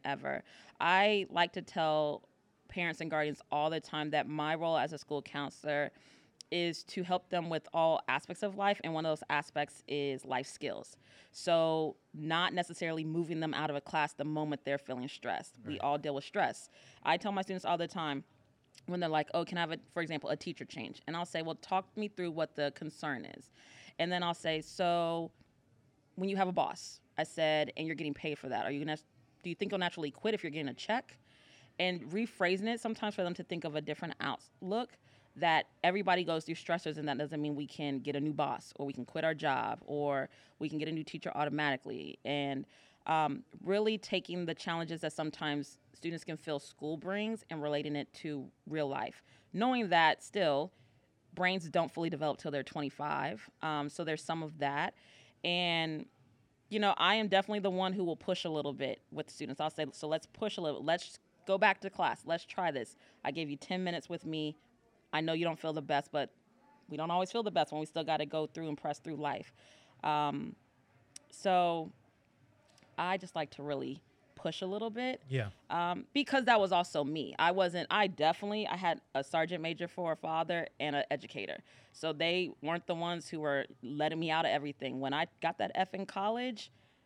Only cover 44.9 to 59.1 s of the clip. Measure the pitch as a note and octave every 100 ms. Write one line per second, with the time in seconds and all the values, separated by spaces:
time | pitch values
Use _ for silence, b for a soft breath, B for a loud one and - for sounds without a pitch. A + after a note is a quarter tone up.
44.9 | E3 D#3+ - D#3 - D#3 D3 C#3+ - _
45.9 | - E3 E3+ - D#3 - C#3+ - - D3
46.9 | D#3+ E3+ G3+ G#3+ A3+ - D#3+ D3 D3 D3+
47.9 | D3 C#3 - D#3+ D3 C3 - - D#3 C#3+
48.9 | C3+ - - - b b - A#3+ B3+ G#3
49.9 | E3 D#3+ - - G#3 E3+ C#3 E3+ _ b
50.9 | b b _ _ - F3+ F#3+ D#3+ F3 C3+
51.9 | - E3 D3+ D3+ - D#3+ C#3+ C3+ - C#3+
52.9 | - D3 C#3+ C#3+ A2+ - - D#3 D3+ D3
53.9 | - D#3+ D#3 - E3 D#3 D#3 C#3 C#3+ F3
54.9 | - B B B B E3 F3 F3 E3 D#3+
55.9 | D#3 - _ _ _ _ _ - G#3 G3+
56.9 | - F3 A3 G#3+ F#3+ G3 G#3 G3 F#3 F#3
57.9 | F#3+ F3 D#3+ - F3+ F3 D#3 C#3+ C#3 C3
58.9 | - -